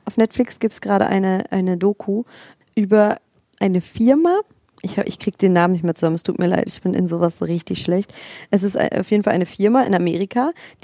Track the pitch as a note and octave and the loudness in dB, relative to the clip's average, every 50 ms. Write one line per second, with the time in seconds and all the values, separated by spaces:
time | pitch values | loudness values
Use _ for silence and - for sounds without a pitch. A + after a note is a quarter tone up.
0 | _ - - - A3+ A3+ - - B3 - - - - A3 - - - G3+ G3+ G3 | _ -6 0 0 0 0 2 0 -2 -2 -4 -4 -4 -4 -4 -6 -4 0 0 2
1 | - - - G3 F#3+ F#3+ F#3+ F#3+ - - - F#3+ F#3 F#3 F#3 F3 F3 G3+ G#3 - | 2 2 0 0 0 0 0 0 -2 -2 -2 -2 0 0 0 0 0 0 0 -2
2 | - - G3 G#3 A#3+ - - - - - - _ _ _ _ - G#3 F#3 G#3 G#3+ | -4 -4 -4 -4 -4 -8 -12 -20 -20 -20 -20 _ _ _ _ -2 0 4 4 4
3 | G#3 G#3 - - _ _ _ _ _ _ _ - - G3 F#3 F3+ E3+ - - - | 4 4 2 -2 _ _ _ _ _ _ _ -2 0 0 0 0 -2 -4 -2 0
4 | A3+ A#3+ C4+ D4 D#4+ E4+ F4+ G4 G#4+ _ _ _ _ _ _ _ - F#3+ - - | 4 4 4 4 4 2 2 0 -2 _ _ _ _ _ _ _ -12 -8 -4 -4
5 | - - - - - - - - - G3 F3+ F3 E3+ F3 F#3 F3 D#3+ F3 E3 - | -4 -4 -6 -8 -6 -6 -2 0 2 4 4 4 4 2 2 0 0 -2 -2 0
6 | - E3 D#3+ E3 - - F3+ - F#3 F3 F#3 - - - - - - F#3 F#3 F#3+ | 0 0 0 -2 -4 -4 -4 -2 0 0 0 0 -2 -2 -6 -6 -4 -2 -2 0
7 | F3+ F3 E3 E3+ F3 E3+ E3 - F3+ D#3+ E3+ E3+ - - F#3 - - - F3 F#3 | -2 -2 0 0 0 -2 -2 -2 -4 -4 -4 -4 -4 -6 -8 -6 -4 -2 -2 -2
8 | G3 - - - - - - - - - - G3+ F#3 G3+ F#3+ - - - - - | -2 -4 -10 -20 -20 -18 -18 -20 -6 -2 -2 0 0 0 0 0 0 0 0 -2
9 | F#3 - G#3+ G#3 G3+ G#3 G#3 F3 F3+ F3 - - G3 G#3 A#3 C4 B3+ - G3+ F3+ | -2 0 0 0 2 2 0 0 0 -4 -2 -2 0 2 2 2 2 2 2 0
10 | F3 F3 D#3+ E3+ G3 F#3+ - A#3+ B3 D4+ E4+ - - - - _ | 0 0 -2 -2 -4 -4 -2 -2 -2 -2 -4 -8 -12 -20 -14 _